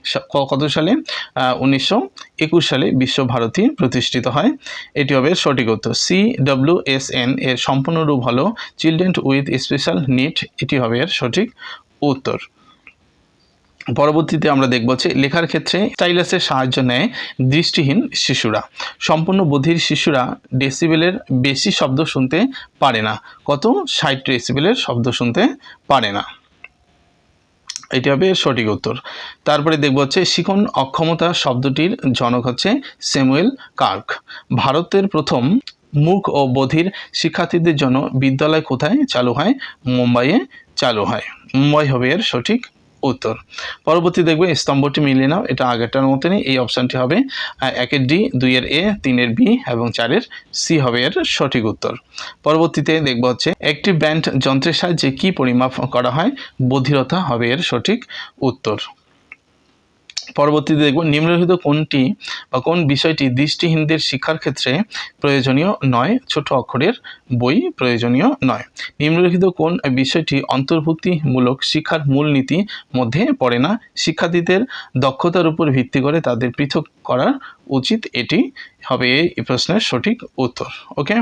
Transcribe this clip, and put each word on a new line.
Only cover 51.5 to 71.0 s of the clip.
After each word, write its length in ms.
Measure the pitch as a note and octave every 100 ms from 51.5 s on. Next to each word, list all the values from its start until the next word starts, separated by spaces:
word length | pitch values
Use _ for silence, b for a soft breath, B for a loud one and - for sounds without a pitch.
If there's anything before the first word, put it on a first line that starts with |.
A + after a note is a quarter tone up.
| C3+
উত্তর। 320 | A2 - - A#2+ - B B B
পরবর্তীতে 580 | D3 D#3+ E3 D#3+ D3+ D#3+
দেখব 260 | C#3 A#2+ B2+
হচ্ছে 260 | A#2+ - F#3
একটি 320 | D3 D3 G3+
ব্যান্ড 380 | E3 D#3 D#3+ D#3 C3+
যন্ত্রের 340 | C3+ C3+ E3+
সাহায্যে 400 | D#3 F3 E3 C#3
কি 180 | C3+ F#3+
পরিমাপ 500 | F#3 B2+ B2 B2+ -
করা 300 | B2+ B2 B2
হয়? 200 | C3+ G#3 C#4+ B -
বধিরতা 560 | B2+ C3+ C3+ C#3+ C3 F3+
হবে 320 | D#3+ A#2+ A#2
এর 80 | C#3
সঠিক 460 | - B2 - A#3 - B B -
উত্তর। 380 | C3+ - - G#2+ - - _ _ _ - _ _ _ _ _ _ - - - -
পরবর্তীতে 440 | D3 D3+ C#3+ D3+
দেখব 180 | D3+ C#3
নিম্নলিখিত 500 | E3 D3 D#3+ F3 F3
কোনটি 500 | F3+ D3 D3+ D3+ C#3+ C3 G#3 B B -
বা 80 | C3
কোন 180 | D#3 F3 D3
বিষয়টি 380 | C#3 D#3+ D3+ C#3
দৃষ্টিহীনদের 720 | B2 D3+ C#3+ F3 D#3+ D#3 D#3+
শিক্ষার 400 | - C3 - D#3+
ক্ষেত্রে 340 | D#3+ C#3 B2+ D3 A3+ B B -
প্রয়োজনীয় 500 | C#3+ C#3 C3 C3 F3+ - C#3
নয়? 260 | A#2+ C#3 B3 -
ছোট 180 | D#3 C#3
অক্ষরের 420 | C3+ - A#2+ E3 B3+ B B - B2
বই 160 | B2 F3+ F4+ -
প্রয়োজনীয় 500 | B2+ A#2 A#2+ B2+ A3 C#4+
নয়। 200 | C3+ A2+ - B B -
নিম্নলিখিত 440 | D3+ E3 F3+ F3
কোন 280 | F#3+ - D#3 F3+ C#3+
বিষয়টি 460 | B2+ C3+ E3+ D#3 C#3 -
অন্তর্ভুক্তিমূলক 1080 | B2+ C3+ E3 D#3 D#3+